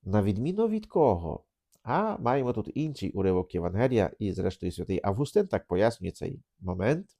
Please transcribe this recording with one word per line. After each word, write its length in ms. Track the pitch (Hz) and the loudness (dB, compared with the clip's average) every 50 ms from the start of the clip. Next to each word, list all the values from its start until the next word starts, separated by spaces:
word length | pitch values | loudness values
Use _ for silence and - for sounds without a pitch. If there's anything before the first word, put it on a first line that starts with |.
На 200 | _ 92 95 104 | _ 2 2 2
відміну 460 | 98 104 98 101 120 160 185 208 226 226 | 2 2 0 0 -2 -2 0 0 0 0
від 180 | 220 214 214 | 0 -4 -6
кого? 580 | - - 175 156 123 98 87 85 80 76 - _ _ _ _ _ _ _ _ | -2 2 4 4 4 4 2 0 -6 -8 -8 _ _ _ _ _ _ _ _
А 360 | _ 110 131 175 214 220 202 - | _ -2 -2 0 0 -2 -4 -2
маємо 340 | - 117 127 143 131 123 | 0 0 2 2 2 0
тут 180 | 120 110 101 - - | -2 -2 -4 -4 -4
інший 360 | 123 156 156 143 - 98 95 | -4 -4 -4 -4 -6 -6 -4
уривок 440 | - 98 95 95 92 90 90 - - | -2 0 2 2 2 2 0 -2 -4
Євангелія, 560 | 87 85 87 90 101 123 131 127 110 95 73 - _ | -4 -4 -2 0 2 2 4 4 4 2 2 0 _
і, 140 | 110 98 | -4 -4
зрештою, 400 | 85 87 92 98 - _ - 90 | -2 0 -2 -2 -2 _ -6 -6
святий 280 | - - 85 - 95 - - | -6 -6 -4 -2 -2 0 0
Августин 420 | 101 98 110 143 - - 214 202 | -2 0 0 -2 2 2 2 2
так 200 | 190 - 98 - | 2 -2 -4 -2
пояснює 440 | _ 92 90 104 117 117 - 92 85 | _ 0 2 2 2 2 0 -8 -8
цей 320 | - - - - 139 - - _ _ _ | -8 -6 -8 -8 -8 -10 -16 _ _ _
момент. 480 | 104 90 87 - 95 117 151 175 202 _ _ | -6 -6 -4 0 0 0 0 0 -4 _ _